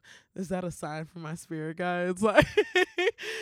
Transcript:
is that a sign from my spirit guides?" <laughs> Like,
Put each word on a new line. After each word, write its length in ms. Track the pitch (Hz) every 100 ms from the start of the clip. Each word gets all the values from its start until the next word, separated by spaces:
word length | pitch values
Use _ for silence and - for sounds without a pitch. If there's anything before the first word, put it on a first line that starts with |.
| - - _ -
is 140 | 185
that 140 | 185
a 80 | 175
sign 340 | - 156 156 160
from 160 | 170
my 140 | 160 165
spirit 420 | - 160 156 165
guides?" 440 | 180 175 180 180
<laughs> 0 |
Like, 240 | 214 208 - - - 370 370 - 370 - 427 440